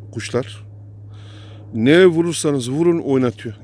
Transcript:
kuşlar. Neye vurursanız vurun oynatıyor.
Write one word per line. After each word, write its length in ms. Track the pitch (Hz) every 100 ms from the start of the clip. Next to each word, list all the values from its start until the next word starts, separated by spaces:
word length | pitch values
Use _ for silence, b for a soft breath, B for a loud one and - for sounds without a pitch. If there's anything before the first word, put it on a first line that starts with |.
| -
kuşlar. 540 | 113 - 120 - - - - - - - B B B B B B
Neye 340 | 113 120 170 185
vurursanız 600 | 160 170 151 156 139 120
vurun 300 | 143 175 170
oynatıyor. 560 | 135 135 123 104 117 104